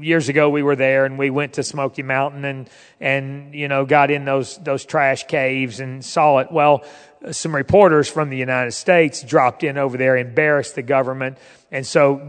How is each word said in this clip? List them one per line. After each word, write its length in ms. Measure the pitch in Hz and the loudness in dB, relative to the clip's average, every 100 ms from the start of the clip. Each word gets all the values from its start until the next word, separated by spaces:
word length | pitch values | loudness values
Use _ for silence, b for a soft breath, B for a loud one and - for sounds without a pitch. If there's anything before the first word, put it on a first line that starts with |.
| 151 | 0
years 220 | 165 127 | 0 2
ago, 220 | 143 147 | 2 2
we 120 | 147 | 2
were 140 | 143 135 | 0 2
there 300 | 135 135 135 | 2 2 0
and 120 | 135 | -2
we 120 | 131 | -2
went 240 | 135 143 | -2 -4
to 80 | 151 | -6
Smoky 400 | 127 143 135 - | -8 -6 -6 -6
Mountain 420 | 135 131 143 143 | -4 -2 -2 -6
and, 240 | 139 135 127 b b b | -8 -8 -12 b b b
and, 540 | 135 139 135 139 143 | -4 -2 -4 -10 -14
you 140 | 147 143 | -8 -4
know, 180 | 135 139 | -2 2
got 240 | 147 139 | 4 4
in 160 | 143 139 | 0 -2
those, 320 | 135 123 - | -2 -4 -8
those 260 | 151 139 | -6 -6
trash 400 | - 156 139 131 - | -4 0 0 -2 -4
caves 520 | 151 131 131 127 107 | -2 -2 -2 -6 -8
and 240 | 131 131 | -12 -12
saw 360 | - 170 151 135 | -6 2 4 4
it. 120 | - | 2
Well, 320 | 165 147 143 B B B B - | 2 4 2 B B B B -12
some 260 | - 165 147 | -8 -6 -4
reporters 500 | - 202 190 151 139 | 2 6 6 6 2
from 220 | 160 147 | -2 -4
the 80 | 131 | -4
United 360 | 127 127 120 | -2 -2 -2
States 500 | 113 - 175 156 - | -4 2 4 4 0
dropped 420 | 123 151 127 - | 0 2 2 0
in 140 | 151 139 | -4 -2
over 180 | 139 123 | -2 0
there, 200 | 131 127 | 0 0
embarrassed 560 | 123 135 151 147 147 | 0 0 2 2 -2
the 80 | - | -8
government. 560 | 123 139 127 131 131 135 b b b | -2 0 0 -4 -8 -10 b b b
And 160 | 135 127 | -10 0
so 340 | 165 139 139 | 4 4 2